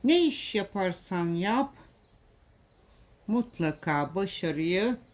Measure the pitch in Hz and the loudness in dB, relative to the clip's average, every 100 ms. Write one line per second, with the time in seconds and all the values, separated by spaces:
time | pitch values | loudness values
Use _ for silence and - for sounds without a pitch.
0 | 247 349 330 262 - 214 196 202 185 175 | 6 6 4 0 -4 -4 -4 -2 -2 -2
1 | - 180 170 170 190 233 277 - - - | -6 -2 0 0 2 2 0 -6 -20 -20
2 | _ - - - _ _ _ _ _ - | _ -20 -20 -20 _ _ _ _ _ -20
3 | - - - 233 233 - 160 151 - 147 | -20 -18 -2 -2 -2 -2 -4 -2 -2 -2
4 | 147 170 196 - 170 147 160 180 226 247 | 0 -2 -4 -2 -4 -2 0 2 0 -2
5 | - | -8